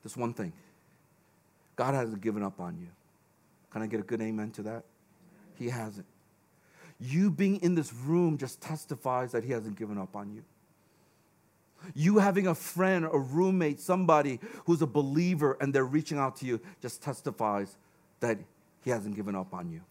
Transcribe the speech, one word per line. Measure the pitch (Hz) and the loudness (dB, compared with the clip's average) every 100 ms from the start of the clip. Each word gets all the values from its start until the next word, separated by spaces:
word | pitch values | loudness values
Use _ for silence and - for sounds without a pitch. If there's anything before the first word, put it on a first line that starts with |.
this | 110 - | -14 -6
one | 117 | -6
thing. | 120 95 - - _ _ _ _ _ _ _ _ _ _ - | -4 -8 -8 -20 _ _ _ _ _ _ _ _ _ _ -4
God | 123 | 0
hasn't | 139 117 107 | 0 -2 -4
given | 110 104 | -4 -2
up | 101 95 | -4 -6
on | 87 85 | -10 -10
you. | 87 - _ _ _ _ _ _ _ | -14 -20 _ _ _ _ _ _ _
Can | 113 | -8
I | 110 | -6
get | 110 | -6
a | |
good | 104 117 | -4 -4
amen | 110 110 107 | -4 -4 -6
to | 113 | -8
that? | 104 113 - _ _ _ _ - - | -10 -10 -14 _ _ _ _ -20 -20
He | - 120 | -10 -8
hasn't. | 120 110 101 90 _ _ _ _ _ _ _ - - | -6 -8 -10 -18 _ _ _ _ _ _ _ -20 -14
You | 123 147 202 | -4 2 2
being | 151 196 196 | 4 2 2
in | 175 175 | 2 2
this | 139 | 0
room | 117 131 170 175 147 | -6 0 2 4 2
just | 131 - | -4 -10
testifies | - 156 - 147 135 127 127 | -10 -10 -8 -6 -2 -2 0
that | 123 | -2
he | 120 | -2
hasn't | 120 110 101 | -4 -4 -8
given | 107 104 | -8 -6
up | 95 104 | -8 -10
on | 101 | -12
you. | 107 - _ _ _ _ _ _ _ _ _ _ _ _ _ 175 | -14 -18 _ _ _ _ _ _ _ _ _ _ _ _ _ -14
You | 139 156 208 | 2 6 6
having | 202 190 185 | 6 4 2
a | |
friend, | 165 - 175 185 185 | 0 -4 0 2 4
a | 160 156 | 2 0
roommate, | 131 147 190 190 160 143 | 2 2 4 4 2 0
somebody | - 180 180 156 143 127 - - | 0 2 6 6 6 -2 -8 -10
who's | - 170 | 2 2
a | 151 | 4
believer | 113 139 143 175 175 147 135 | 2 2 2 2 4 2 2
and | 139 | 2
they're | 135 | 4
reaching | 131 147 151 147 | 4 0 0 -2
out | 135 - | -2 -2
to | 131 | -4
you | 113 190 190 | -4 -4 -12
just | 127 - | -12 -10
testifies | - 127 - 107 110 101 101 - _ _ _ _ | -8 -6 -6 -2 0 0 -2 -10 _ _ _ _
that | 123 107 82 _ _ _ | -2 -2 -6 _ _ _
he | - | -4
hasn't | 117 104 | -4 -4
given | 101 101 98 | -6 -4 -4
up | 92 | -6
on | 92 87 | -8 -10
you. | 82 90 | -12 -16